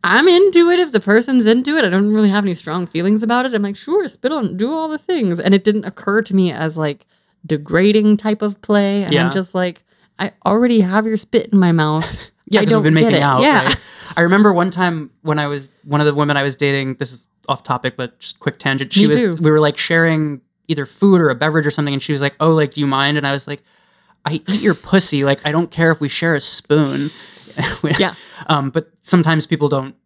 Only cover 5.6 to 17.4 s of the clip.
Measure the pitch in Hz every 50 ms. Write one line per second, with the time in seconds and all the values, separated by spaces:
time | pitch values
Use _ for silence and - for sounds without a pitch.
5.6 | 196 214 214 214 202 - - - - - 202 220 220 - 190 190 185 175 139 -
6.6 | 156 160 151 165 156 147 143 _ _ _ _ _ _ _ _ _ _ 151 156 147
7.6 | 147 147 160 165 185 208 208 214 208 214 208 208 208 214 214 208 214 208 202 _
8.6 | - - 208 202 202 196 196 202 196 175 170 - - 180 - 190 185 180 - 185
9.6 | 180 180 175 _ _ _ _ _ _ _ _ _ 180 - _ _ _ 185 196 220
10.6 | 240 247 240 220 196 180 190 208 220 226 220 208 - _ - - - - 214 196
11.6 | 185 175 165 165 156 151 156 156 165 160 - - - - _ _ _ - 190 208
12.6 | 208 208 226 220 147 156 160 160 220 233 196 156 143 143 135 127 240 294 294 220
13.6 | 151 - 185 - - - - - - - - - 170 170 185 202 208 208 190 170
14.6 | 175 190 170 175 185 180 170 160 151 - _ _ _ 156 151 151 147 143 143 143
15.6 | 135 135 _ _ _ 147 143 147 151 151 143 143 147 143 147 139 139 139 131 _
16.6 | 147 139 139 139 135 131 131 _ 139 123 127 120 - _ _ _